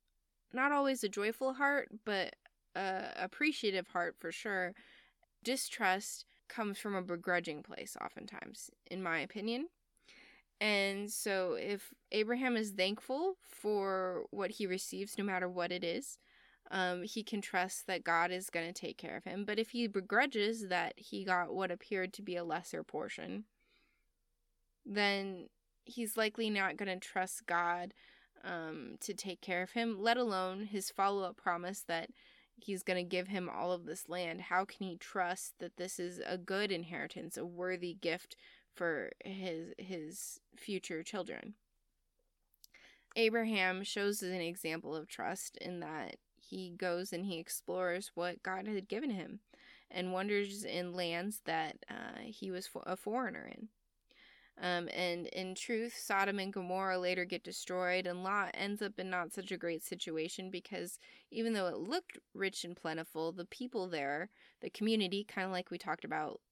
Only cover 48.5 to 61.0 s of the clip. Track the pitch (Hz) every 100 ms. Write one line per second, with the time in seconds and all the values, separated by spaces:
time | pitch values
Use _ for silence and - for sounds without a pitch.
48.5 | 190 208 202 190 214 294 196 156 208 _
49.5 | - - - - 185 180 185 202 202 202
50.5 | 202 - 175 180 180 175 170 196 208 -
51.5 | 160 156 - - - - - - 214 190
52.5 | 180 - - - 190 208 240 233 78 60
53.5 | - 220 _ _ _ _ - - - -
54.5 | - 180 175 175 - 180 175 165 - 185
55.5 | 185 - 220 233 - - 196 196 202 190
56.5 | 196 180 185 190 185 180 180 180 180 -
57.5 | - - 180 180 185 185 180 185 202 190
58.5 | - 202 208 208 - 185 180 165 - 190
59.5 | 180 170 160 - 175 - 160 165 - 185
60.5 | 180 - 180 175 -